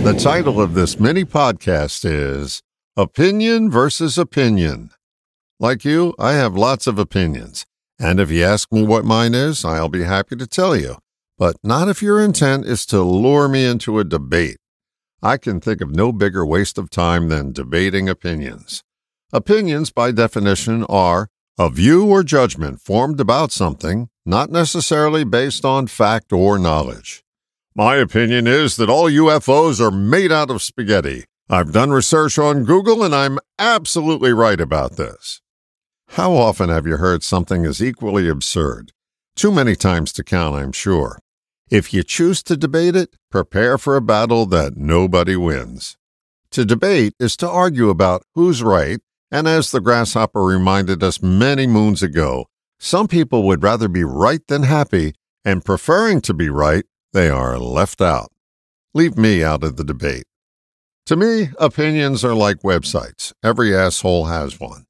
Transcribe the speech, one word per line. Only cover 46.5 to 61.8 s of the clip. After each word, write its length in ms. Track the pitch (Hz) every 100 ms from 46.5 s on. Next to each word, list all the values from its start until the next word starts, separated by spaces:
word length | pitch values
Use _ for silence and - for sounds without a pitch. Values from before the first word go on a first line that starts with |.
To 140 | - 110
debate 480 | 113 - 185 104 -
is 160 | 123 -
to 120 | 175
argue 380 | 175 180 139 113
about 360 | 87 95 90 _ -
who's 260 | 175 135
right, 380 | 113 92 71 101 _ _ _
and 160 | 143 160
as 240 | 160 -
the 80 | 131
grasshopper 640 | 101 120 113 117 110 104
reminded 580 | 92 92 92 98 95 92
us 200 | 92 -
many 460 | 92 92 127 139 131
moons 360 | 110 107 98
ago, 440 | 92 76 76 64 62 _ _ _
some 280 | - 175 208
people 360 | 170 156 120
would 200 | 98 90
rather 240 | 95 113 110
be 160 | 90
right 420 | 80 65 104 151 _
than 140 | 143
happy, 500 | 135 151 143 98 78 - _ _ -
and 180 | 95
preferring 560 | - 92 - 175 226 185
to 140 | -
be 160 | 82 80
right, 340 | 71 76 80 - _ _
they 140 | 98 85
are 320 | 67 64 62
left 400 | 60 67 98 -
out. 320 | 90 69 53 _ _ _ _ _ _
Leave 240 | 143 170 -
me 260 | 110 95
out 220 | 80 76 78
of 100 | 65
the 80 |
debate. 400 | 73 65 71 64 - _ _ _ _ _ _ _ -
To 100 | 160
me, 320 | 220 226 175 -
opinions 640 | 156 -